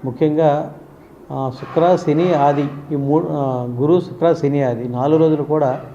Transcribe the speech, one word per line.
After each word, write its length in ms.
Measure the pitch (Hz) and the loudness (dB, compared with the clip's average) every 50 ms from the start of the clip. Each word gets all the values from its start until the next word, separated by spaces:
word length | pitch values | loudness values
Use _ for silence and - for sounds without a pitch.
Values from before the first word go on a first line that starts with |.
| - | -8
ముఖ్యంగా, 680 | 131 123 - 156 151 151 151 160 151 143 147 156 - - - - - - - - - - - - - | -8 -4 -2 0 0 2 2 2 2 2 0 -4 -8 -12 -18 -20 -20 -20 -20 -20 -20 -20 -20 -16 -10
ఆ, 200 | 143 135 135 131 123 - | -8 -6 -6 -6 -6 -10
శుక్ర, 360 | - - - 165 160 175 185 | -14 -4 0 2 4 4 4
శని, 380 | 165 - 156 147 156 175 180 170 | 2 2 0 0 2 2 2 2
ఆది 340 | 147 139 143 143 143 143 143 143 - - - | 4 4 2 2 2 -2 -4 -6 -10 -10 -6
ఈ 40 | 151 | -6
మూడు, 300 | 143 139 139 147 160 175 165 | -4 0 2 2 0 0 0
ఆ, 360 | 160 147 139 135 131 123 123 123 123 120 | -4 -2 -2 -2 -2 -4 -4 -6 -4 -2
గురు, 200 | 135 151 175 180 | 2 2 2 2
శుక్ర, 320 | 175 - 131 - 165 170 | 0 -4 -6 0 2 2
శని, 300 | 160 - 147 143 143 143 | 2 2 0 0 0 0
ఆది 260 | 135 127 120 113 123 123 | 0 0 -2 -4 -6 -6
నాలుగు 300 | 123 123 131 143 156 160 | -4 -2 0 2 4 4
రోజులు 220 | 160 160 156 147 | 4 4 2 0
కూడా 380 | 143 127 151 156 147 131 127 143 - - | 0 -2 0 0 0 0 -2 -4 -8 -16